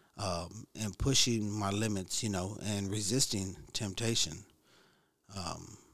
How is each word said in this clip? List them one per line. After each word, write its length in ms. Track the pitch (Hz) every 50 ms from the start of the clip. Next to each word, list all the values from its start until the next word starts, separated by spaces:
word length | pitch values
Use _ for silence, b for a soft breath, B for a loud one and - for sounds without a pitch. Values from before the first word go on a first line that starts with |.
| B B B
um, 480 | - 104 95 87 85 87 87 95 110 - - -
and 220 | - 110 104 92
pushing 540 | - - 139 131 - - 127 117 110 104 104
my 180 | 104 107 101 98
limits, 540 | 101 104 110 110 104 95 92 - - - -
you 60 | 110
know, 280 | 98 90 90 95 107 - -
and 240 | 101 104 101 98 95
resisting 680 | 101 107 101 92 117 135 131 - 120 101 95 95 87 - - -
temptation, 720 | - - 110 101 92 - 117 113 117 - - 80 76 - - - - b b b b b b b b b b b b b b - 95
um, 400 | 95 90 85 82 82 85 85 - - - -